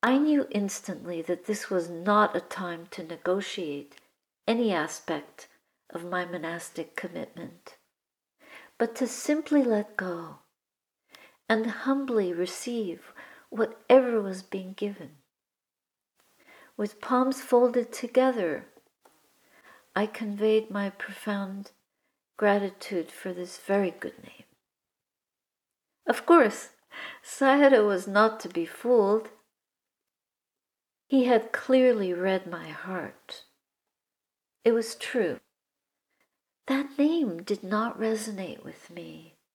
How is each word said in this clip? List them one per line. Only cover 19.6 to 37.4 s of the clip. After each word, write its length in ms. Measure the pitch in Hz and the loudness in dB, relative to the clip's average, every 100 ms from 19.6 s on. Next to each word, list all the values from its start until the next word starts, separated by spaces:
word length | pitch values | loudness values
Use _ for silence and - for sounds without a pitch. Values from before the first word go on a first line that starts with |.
| - - _ | -20 -20 _
I 120 | - 208 | -4 -2
conveyed 640 | - 214 202 214 220 220 | -4 -8 -2 2 2 0
my 180 | 202 196 | -6 -6
profound 840 | 190 - 196 - 202 196 196 196 _ _ _ _ _ _ - | -8 -14 -10 -6 -6 -6 -10 -14 _ _ _ _ _ _ 0
gratitude 720 | 208 202 196 190 - 190 160 | 2 4 0 -8 -6 -6 -6
for 240 | - 196 | -10 -10
this 240 | 180 180 - | -10 -10 -14
very 320 | - 196 190 | 0 0 0
good 320 | - - - | -4 -12 -14
name. 240 | - - - _ _ _ _ _ _ _ _ _ _ _ _ _ _ _ - | -20 -20 -20 _ _ _ _ _ _ _ _ _ _ _ _ _ _ _ -2
Of 180 | - | -2
course, 460 | - 339 220 - - _ _ - - - | 6 6 6 2 -14 _ _ -16 -16 -16
Sayadaw 640 | - - 269 277 277 254 208 | -16 0 4 8 8 8 6
was 220 | 190 190 | 2 2
not 320 | 196 220 220 | 4 4 2
to 80 | - | -8
be 160 | 170 | -6
fooled. 680 | 165 - 233 247 202 214 220 - _ _ _ _ _ _ _ _ _ _ _ _ _ _ _ _ _ | -6 -4 4 6 6 2 0 -18 _ _ _ _ _ _ _ _ _ _ _ _ _ _ _ _ _
He 180 | 269 | 2
had 280 | 247 233 220 | 6 4 2
clearly 640 | - - 262 254 226 190 | -8 4 6 6 4 0
read 320 | 175 190 190 185 | 0 0 0 -2
my 220 | 170 165 | -12 -12
heart. 760 | 151 190 185 156 - - - - _ _ _ _ _ _ _ _ _ _ _ | -12 -8 -8 -8 -14 -18 -20 -20 _ _ _ _ _ _ _ _ _ _ _
It 80 | 226 | 2
was 220 | 233 226 | 2 0
true. 460 | - - 254 180 - _ _ _ _ _ _ _ _ _ _ _ _ - | -8 -6 -2 -2 -4 _ _ _ _ _ _ _ _ _ _ _ _ -4
That 300 | 269 277 - | -4 -4 0
name 440 | 294 339 254 165 | 2 2 0 -4